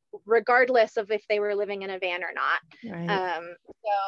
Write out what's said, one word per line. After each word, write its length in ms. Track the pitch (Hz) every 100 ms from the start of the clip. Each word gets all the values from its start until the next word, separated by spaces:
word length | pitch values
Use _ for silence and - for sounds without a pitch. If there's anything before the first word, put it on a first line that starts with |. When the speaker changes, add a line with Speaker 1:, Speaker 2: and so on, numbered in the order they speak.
| _ 214 202
Speaker 1:
regardless 720 | 226 214 240 254 247 214 233
of 140 | 202
if 140 | 214 -
they 100 | 208
were 160 | 208 202
living 280 | 202 202
in 60 | 196
a 80 | 190
van 240 | 185 175
or 100 | 170
not. 280 | - 139 170 - -
Speaker 2:
Right. 400 | 226 170 170 196 180 165
Speaker 1:
Um, 180 | 170 175 -
so 240 | - 208 202